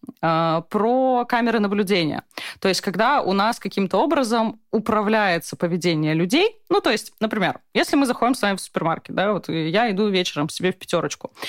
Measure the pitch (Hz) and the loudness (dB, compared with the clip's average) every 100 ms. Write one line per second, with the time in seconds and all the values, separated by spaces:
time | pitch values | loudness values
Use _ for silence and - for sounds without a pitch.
0 | - - 165 160 165 160 165 214 214 254 | -18 -4 0 2 2 0 -2 0 2 2
1 | 262 247 240 240 233 226 202 202 190 196 | 2 2 0 0 2 2 2 0 2 2
2 | 160 110 - - - - 190 175 - 180 | 0 -4 -10 -14 -14 -4 0 0 -2 0
3 | 226 285 - 196 208 233 202 - 196 190 | 2 2 2 0 0 -2 -6 -4 0 2
4 | 285 311 240 233 226 - _ 226 220 214 | 2 2 2 0 0 -4 _ -4 0 0
5 | 208 220 202 170 - - 175 175 180 160 | 2 2 2 0 -4 -4 -2 0 0 2
6 | 156 160 175 262 427 - - 392 359 220 | 2 2 2 2 2 -2 0 0 2 -2
7 | - - 214 214 175 - _ - 180 302 | -4 -6 -4 0 -2 -2 _ -2 2 2
8 | 269 247 240 262 202 196 - - 165 165 | 2 2 0 2 0 -2 -6 -4 -2 -4
9 | - - 196 196 - 165 160 185 226 190 | -4 -2 0 -2 -4 -4 0 0 0 0
10 | 214 190 180 - 147 - 185 185 - 170 | 0 0 -2 -2 -4 -2 -4 -4 -2 -2
11 | 147 - - - | -2 -8 -14 -12